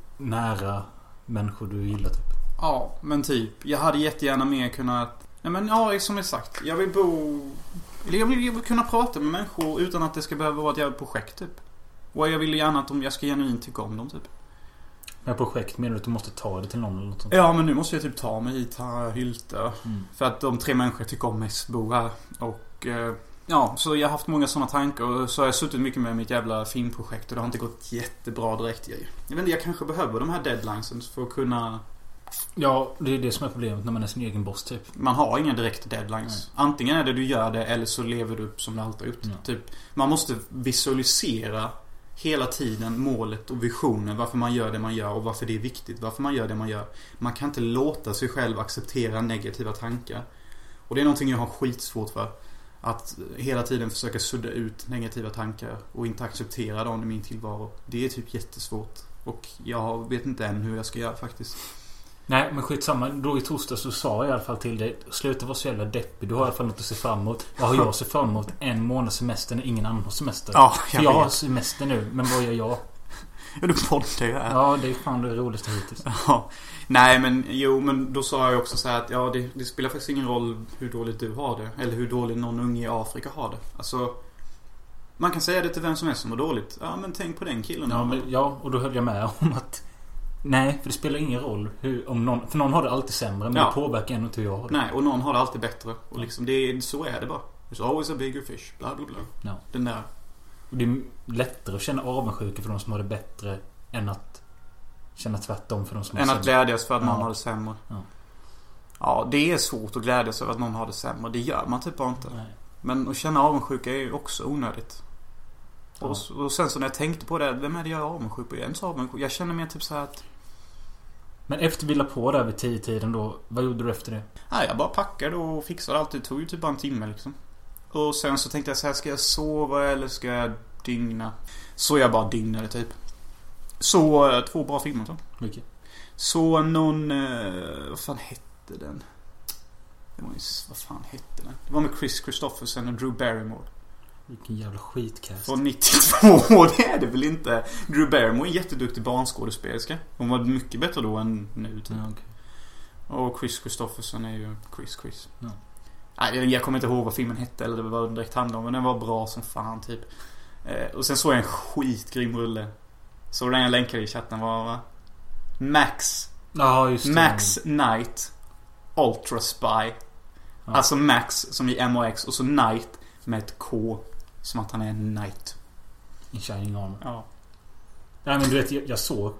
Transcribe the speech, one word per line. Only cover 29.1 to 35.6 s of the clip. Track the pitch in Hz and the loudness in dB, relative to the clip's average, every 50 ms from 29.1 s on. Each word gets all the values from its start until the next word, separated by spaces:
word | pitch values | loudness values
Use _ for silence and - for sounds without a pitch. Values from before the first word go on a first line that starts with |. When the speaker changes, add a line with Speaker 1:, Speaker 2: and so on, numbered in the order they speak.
| - - - - 135 | -8 -8 -8 -6 -4
Speaker 2:
vet | 170 | 0
inte, | 185 180 | 2 2
jag | 160 - | 2 2
kanske | - 170 165 - 156 | 0 -4 -4 -4 -4
behöver | 147 156 175 165 120 110 113 | -4 0 0 0 0 0 0
de | 135 165 | 0 0
här | - - | 0 0
deadlinesen | 135 143 120 110 - 113 104 107 110 - 123 120 - - - | 0 -2 -2 -2 -2 -4 -4 -4 -6 -6 -8 -8 -10 -8 -6
för | 131 | -6
att | 123 120 | -6 -4
kunna. | - - 131 123 123 120 117 113 110 110 110 - - - - - - - - - - - - - - | -2 -2 0 2 2 0 0 -2 -6 -8 -10 -12 -14 -12 -12 -12 -12 -12 -12 -10 -8 -8 -8 -6 -2
Speaker 1:
Ja, | - 143 135 131 135 135 123 - - | 2 4 4 6 4 2 0 -4 -2
det | 156 131 135 | 0 0 2
är | 127 | 2
det | 123 120 | 2 0
som | - - 147 | 0 0 -4
är | 123 | -4
problemet | - 120 117 110 107 104 101 | -4 -4 -4 -2 -2 -2 -2
när | 120 | -2
man | 117 113 | -2 0
är | 107 | -2
sin | 101 - 131 | -2 -4 -4
egen | 120 110 101 104 98 | -4 -4 -2 -2 -2
boss, | 98 95 - - | -2 -4 -8 -8
typ. | - 123 110 - - | -8 -10 -10 -10 -12
Speaker 2:
Man | - - 135 131 120 | -8 0 2 2 4
har | 135 143 113 117 139 | 4 4 4 2 2
inga | 156 151 123 | 2 2 2
direkta | 117 | 2